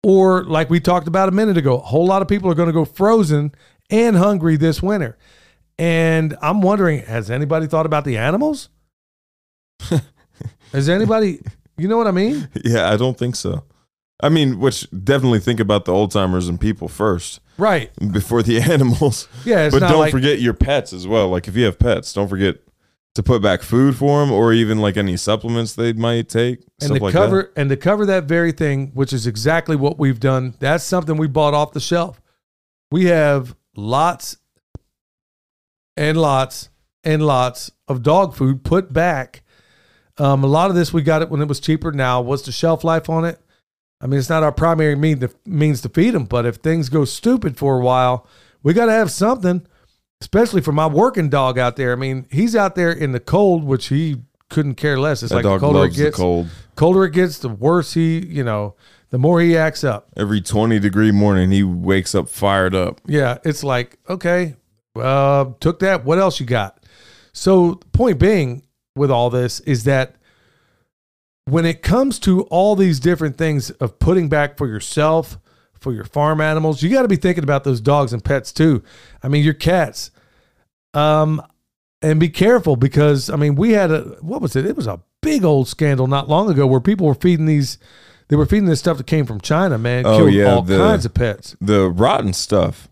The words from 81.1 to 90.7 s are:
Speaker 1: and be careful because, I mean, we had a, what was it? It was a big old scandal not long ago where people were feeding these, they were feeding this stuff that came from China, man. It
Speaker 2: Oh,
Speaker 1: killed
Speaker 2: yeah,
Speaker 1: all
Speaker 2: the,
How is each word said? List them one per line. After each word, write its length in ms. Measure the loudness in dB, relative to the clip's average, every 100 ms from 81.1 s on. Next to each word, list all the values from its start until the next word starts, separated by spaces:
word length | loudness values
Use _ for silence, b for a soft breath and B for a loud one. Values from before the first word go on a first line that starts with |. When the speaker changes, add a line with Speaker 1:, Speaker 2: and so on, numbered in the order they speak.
| 2 0 -2 -8 _ _ _ _ _
Speaker 1:
and 180 | 0 2
be 80 | 2
careful 480 | 2 4 4 2 2
because, 520 | 2 4 4 2 -2
I 80 | -2
mean, 200 | 0 2
we 160 | 2
had 180 | 4 2
a, 100 | 0 -4 -14
what 200 | -10 -6
was 160 | -2 -2
it? 80 |
It 120 | -2 -4
was 100 | -6
a 140 | -8 _ _
big 220 | -2 0
old 240 | 2 2 0
scandal 380 | -2 0 2 0
not 220 | 0 0
long 220 | 0 2
ago 160 | 2 4
where 140 | 2
people 260 | 2 2 2
were 80 |
feeding 320 | 2 2 2 2
these, 320 | 2 0 -6 b b b b b
they 80 | 0
were 100 | 2
feeding 200 | 2 2
this 120 | 2
stuff 180 | 0 -2
that 80 | -2
came 200 | -2 -2
from 140 | -6
China, 360 | -2 0 2 0
man. 300 | -2 0 2
It 20 |
Speaker 2:
Oh, 80 | 6
Speaker 1:
killed 140 | 6
Speaker 2:
yeah, 120 | 6 4
Speaker 1:
all 80 | 2
Speaker 2:
the, 160 | 2